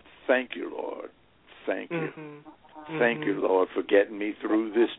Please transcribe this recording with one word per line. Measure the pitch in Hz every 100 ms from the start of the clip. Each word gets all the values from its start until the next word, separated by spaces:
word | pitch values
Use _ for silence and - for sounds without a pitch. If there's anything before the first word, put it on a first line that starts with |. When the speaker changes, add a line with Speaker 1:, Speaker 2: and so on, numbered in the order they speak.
| - - -
Speaker 1:
thank | 127 123 -
you, | -
Lord. | - - - - - _ _ _ - -
Thank | 101 104
you. | 170
Speaker 2:
Mm-hmm. | 160 - 151 147 - - - - 151 160
Speaker 1:
Thank | 120 117 -
you, | 98
Speaker 2:
Mm-hmm. | 98
Speaker 1:
Lord, | 95 92
for | -
getting | 87 101 104 104
me | 107
through | 101 110 107 113
this | 104 110